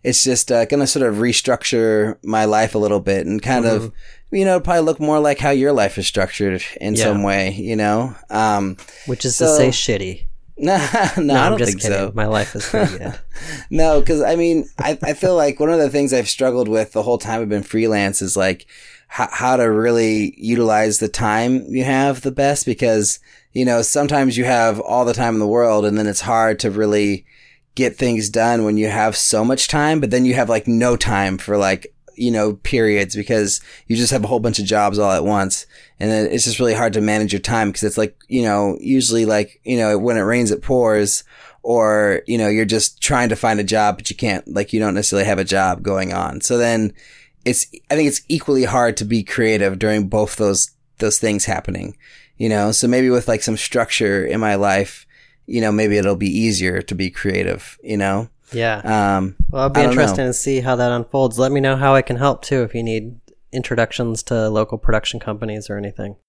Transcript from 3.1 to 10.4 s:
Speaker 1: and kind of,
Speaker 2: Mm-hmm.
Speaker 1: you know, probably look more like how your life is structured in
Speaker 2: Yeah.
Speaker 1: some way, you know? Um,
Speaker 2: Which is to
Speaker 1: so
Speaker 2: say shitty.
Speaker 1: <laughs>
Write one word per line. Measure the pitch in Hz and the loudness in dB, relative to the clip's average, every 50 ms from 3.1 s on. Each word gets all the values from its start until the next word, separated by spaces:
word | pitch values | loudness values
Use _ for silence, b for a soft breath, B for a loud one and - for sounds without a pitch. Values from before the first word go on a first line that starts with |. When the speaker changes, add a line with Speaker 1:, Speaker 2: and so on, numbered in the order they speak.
| 98 95 80 | -2 0 0
Speaker 1:
and | 80 104 107 | -2 -4 -4
kind | - 123 127 123 117 | -2 0 0 0 2
of, | 117 110 107 | 2 0 0
Speaker 2:
Mm-hmm. | 113 113 - - - - - - - - - | -2 -6 -12 -14 -16 -16 -20 -20 -12 -4 -2
Speaker 1:
you | 196 196 | 0 2
know, | 190 185 180 | 2 2 0
probably | - 180 175 170 | 0 0 0 2
look | 160 160 160 - | 2 2 0 0
more | 151 151 151 151 | 0 2 2 2
like | 151 147 143 143 | 2 2 0 2
how | 143 147 | 0 2
your | 143 131 135 143 | 2 2 2 2
life | 143 123 101 98 - 104 | 4 2 2 0 -2 -4
is | 95 | -6
structured | - - 104 95 - - - 104 98 92 92 - - - - | -2 0 -2 -2 -2 -2 -2 -2 -2 -2 -4 -6 -10 -12 -8
in | - 104 107 | -4 -2 0
Speaker 2:
Yeah. | 113 110 | 2 2
Speaker 1:
some | 110 104 101 | 2 2 0
way, | 101 98 98 98 95 95 | 0 0 0 0 -2 -2
you | 92 98 95 107 113 | -4 -6 -6 -4 -2
know? | 107 107 104 104 113 123 131 110 - - - | 0 0 0 0 0 -2 -4 -8 -14 -14 -4
Um, | - 107 110 107 104 101 98 95 92 B B B B B B | -2 0 2 2 2 0 -2 -4 -6 B B B B B B
Speaker 2:
Which | - 123 - - | -8 -6 -4 -4
is | 131 - - | -4 -2 2
to | 165 | 2
Speaker 1:
so | 160 156 | 4 4
Speaker 2:
say | 151 131 127 | 6 4 4
shitty. | 127 - - - 110 95 98 92 92 - - - | 2 0 -2 -2 -2 -2 -4 -8 -8 -6 -6 -6
Speaker 1:
<laughs> | - - | -6 -10